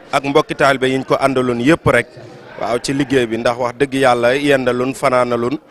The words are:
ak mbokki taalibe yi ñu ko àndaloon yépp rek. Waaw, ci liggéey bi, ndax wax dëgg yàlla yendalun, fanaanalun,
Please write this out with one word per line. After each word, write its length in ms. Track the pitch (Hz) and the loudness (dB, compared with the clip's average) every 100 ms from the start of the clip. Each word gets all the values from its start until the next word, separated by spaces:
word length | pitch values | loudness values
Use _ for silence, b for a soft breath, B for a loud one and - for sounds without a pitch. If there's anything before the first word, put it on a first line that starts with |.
| - | -6
ak 100 | 143 | -4
mbokki 320 | 139 143 147 | 0 0 0
taalibe 300 | 165 139 135 131 | 0 0 2 0
yi 120 | 131 | -2
ñu 60 | |
ko 100 | 127 143 | -2 0
àndaloon 440 | 135 127 127 120 | 0 0 0 0
yépp 260 | 120 165 - | 2 2 2
rek. 200 | 123 120 - - - - - | 0 0 -10 -20 -20 -20 -10
Waaw, 180 | 101 120 | -6 -4
ci 140 | - | -4
liggéey 340 | 139 139 131 120 | -4 0 0 0
bi, 100 | 113 | -2
ndax 180 | 120 120 | -4 -2
wax 160 | 123 120 | -6 -4
dëgg 160 | 139 | -4
yàlla 400 | 135 131 123 120 135 | 2 2 4 2 2
yendalun, 560 | 143 135 123 123 127 | 2 2 2 0 -2
fanaanalun, 640 | 131 139 127 123 120 117 147 - | -2 0 2 0 0 -2 -6 -10